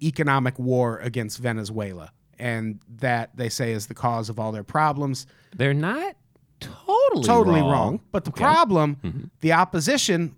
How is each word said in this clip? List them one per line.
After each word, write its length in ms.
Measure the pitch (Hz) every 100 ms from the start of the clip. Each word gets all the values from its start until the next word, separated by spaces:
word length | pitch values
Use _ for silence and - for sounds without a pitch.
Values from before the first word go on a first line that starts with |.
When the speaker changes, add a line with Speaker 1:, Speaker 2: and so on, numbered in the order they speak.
Speaker 1:
economic 560 | 156 143 147 139 127 131
war 380 | 127 127 120 113
against 360 | 120 120 110 -
Venezuela, 680 | 123 110 104 110 101 90 78 _ _ -
and 420 | 120 113 110 101 -
that 480 | 113 131 120 113 -
they 140 | 117
say 220 | - 123
is 140 | 110 104
the 80 |
cause 360 | 117 123 117 110
of 100 | 113
all 120 | 110
their 120 | 107
problems. 640 | 101 156 156 143 143 131 - _ _
Speaker 2:
They're 200 | - 139
not 420 | 143 165 262 381 - _ _ _ _
totally 640 | - - - 427 554 403
Speaker 1:
Totally 360 | 214 240 190 160
Speaker 2:
wrong. 100 | 139
Speaker 1:
wrong. 300 | 135 110 180 -
But 120 | 202
the 60 | 165
Speaker 2:
Okay. 120 | -
Speaker 1:
problem, 540 | 262 320 294 180 151 139
Speaker 2:
Mm-hmm. 200 | 85 135 - -
Speaker 1:
the 120 | 160
opposition 800 | 165 180 175 156 277 - 175 165